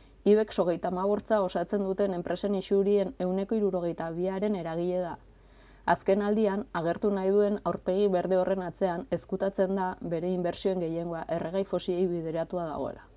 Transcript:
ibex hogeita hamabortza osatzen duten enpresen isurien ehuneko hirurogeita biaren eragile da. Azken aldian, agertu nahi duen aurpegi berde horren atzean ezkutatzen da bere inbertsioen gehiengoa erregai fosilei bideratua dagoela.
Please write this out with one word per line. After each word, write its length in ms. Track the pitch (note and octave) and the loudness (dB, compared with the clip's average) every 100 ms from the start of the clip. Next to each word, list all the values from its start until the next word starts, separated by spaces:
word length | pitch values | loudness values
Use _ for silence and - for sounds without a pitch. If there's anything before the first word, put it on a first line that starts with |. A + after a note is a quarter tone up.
| - - | -20 -2
ibex 340 | G3 G#3+ G#3+ - | 4 4 4 0
hogeita 300 | F3 E3 F3+ | 0 0 -2
hamabortza 540 | F3+ G3 G#3 - G#3+ | -2 0 0 2 2
osatzen 420 | F#3 F3 F3 G#3 | 2 -2 -2 -2
duten 300 | F#3+ F#3 G3+ | 0 0 0
enpresen 400 | F3 F3 F3 G3+ | -2 -4 -4 -2
isurien 600 | G3 - G3 G3 G3+ F#3+ - | -2 2 2 4 4 2 -2
ehuneko 360 | F3+ F#3+ G3 | -2 0 0
hirurogeita 560 | A3 G3+ F3+ E3+ E3 E3 | 0 2 0 -2 -4 -4
biaren 440 | E3 F#3 F#3+ G#3 | -2 -2 0 -2
eragile 460 | G3 E3 E3 F3+ F3+ | -2 -4 -2 -2 -2
da. 180 | E3+ - - - - - - - - | -4 -8 -16 -20 -20 -20 -20 -6 0
Azken 360 | F3 - G3 | 2 4 2
aldian, 420 | G#3 G#3+ G#3 G3+ - | 4 2 2 0 -4
agertu 380 | F3 E3 E3+ G#3 | -2 -2 0 0
nahi 140 | G3 F#3+ | 0 2
duen 300 | G3+ G3+ G#3 | 4 4 2
aurpegi 440 | F3 E3 - F#3 G#3 | -2 -4 0 2 2
berde 280 | F3+ F3 F#3 | 2 2 2
horren 260 | F#3 G3 | 2 0
atzean 420 | F3 - F#3+ E3+ F3+ E3+ | -4 -2 -2 -2 -4 -6
ezkutatzen 600 | - F#3+ G3 G3 F#3+ G3 | -4 -2 -2 0 0 0
da 200 | F#3 - | -2 -4
bere 320 | E3+ E3 F3+ | -4 -4 -2
inbertsioen 480 | F3+ F3 - G3 F#3 | 0 -2 -2 -2 0
gehiengoa 400 | D#3+ E3 E3+ E3 - | -2 -4 -4 -6 -4
erregai 340 | E3 E3 F#3+ | -4 -2 -4
fosilei 440 | G3 F3+ - F3 F#3 | -2 -4 -2 0 0
bideratua 540 | E3+ D#3+ E3 E3 F3+ E3 | -2 -4 -4 -4 -4 -6
dagoela. 380 | C#3+ B2+ - - | -6 -8 -10 -16